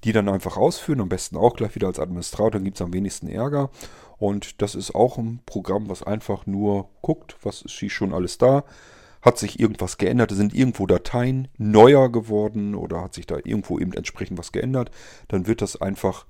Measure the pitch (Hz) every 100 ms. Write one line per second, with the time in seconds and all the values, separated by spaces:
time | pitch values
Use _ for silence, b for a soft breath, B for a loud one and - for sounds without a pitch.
0 | 110 110 101 98 90 95 131 175 - 143
1 | 92 92 - 78 117 - 107 - 98 90
2 | 82 87 87 - 107 107 95 95 87 90
3 | 98 - - - 131 143 135 B B B
4 | B B 101 101 - - 101 - 95 -
5 | 123 - 113 117 - 104 90 95 104 92
6 | - 107 - 98 - 98 104 101 95 _
7 | - 156 - - - - - - - -
8 | - 90 87 - 123 139 - B B B
9 | B B - - 104 - 110 104 92 -
10 | 95 123 110 101 104 120 131 - 95 90
11 | - 120 123 131 131 - 107 107 117 139
12 | 131 117 110 104 107 110 101 101 - 85
13 | 90 - - 78 - 110 - - 92 -
14 | - - 95 90 85 98 123 131 117 B
15 | B B B 98 92 113 98 - 95 98
16 | 95 92 -